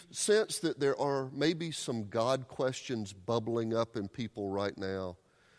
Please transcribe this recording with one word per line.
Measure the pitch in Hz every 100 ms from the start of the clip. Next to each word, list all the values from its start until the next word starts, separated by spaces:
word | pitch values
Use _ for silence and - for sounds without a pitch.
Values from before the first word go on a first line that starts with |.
| -
sense | - - 208 214 -
that | 165 131
there | 139 -
are | 143 139 131
maybe | 139 151 170 165
some | 147 - 117 101
God | 113 117 131 127
questions | - 131 127 - 117 101
bubbling | 95 90 117 113 117 113
up | 113 113 113
in | 101
people | - 113 - 101
right | 98 101 -
now | 95 95 92 87 _ _ _